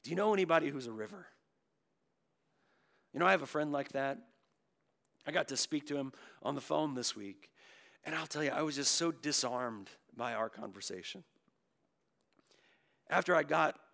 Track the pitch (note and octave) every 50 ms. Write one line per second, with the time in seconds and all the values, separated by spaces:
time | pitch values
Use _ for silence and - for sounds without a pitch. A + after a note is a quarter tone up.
0 | - C3 E3+ F#3 G#3 G#3+ G#3+ F#3+ F#3 D#3+ E3 D#3+ D#3 C#3+ C#3+ C3+ B2+ A#2+ A2+ A2
1 | G#2+ - G3+ F#3+ E3+ - _ _ _ _ _ _ _ _ _ _ _ _ _ _
2 | _ _ _ _ _ _ _ _ _ _ _ _ _ _ _ _ _ _ _ _
3 | _ _ - C#3 F3 F#3 F#3+ F3 C#3 - - D3+ D3+ D3+ D3 C#3+ C3+ - - C#3
4 | C3+ C3+ C#3 - - _ _ _ _ _ _ _ _ _ _ _ _ _ _ _
5 | _ _ _ _ - D3 D#3 F3 - - C#3 A#2+ - - D#3 D3 C#3+ D3 C#3+ C#3+
6 | C3+ C3+ C3 - - - - - - B2 C#3+ C#3 - - D#3 D3+ D#3 D3 C3+ B2+
7 | A#2 - - G#2+ G2+ G2 F#2+ - - _ _ _ - - - - - - - _
8 | - D3+ D#3 - D#3+ D3+ - D3+ D3+ C#3 - - D#3 D#3 C#3 C#3 C#3 C3 - -
9 | E3 E3+ D#3 C3 B2 D3+ C#3 - - B2 B2 B2 B2 A#2+ A2+ G#2 F#2+ - - _
10 | _ _ - - A#2+ A#2 A#2 A2 A2+ A2 - - A#2 G#2 F#2+ G#2 - - F#2+ F#2
11 | F2 - - F#2+ E2+ _ _ _ _ _ _ _ _ _ _ _ _ _ _ _
12 | _ _ _ _ _ _ _ _ _ _ _ _ _ _ _ _ _ _ _ _
13 | _ - - F#3 F3 F3+ F3+ D#3+ C#3+ C#3+ D#3 E3 D#3 D3 - - - _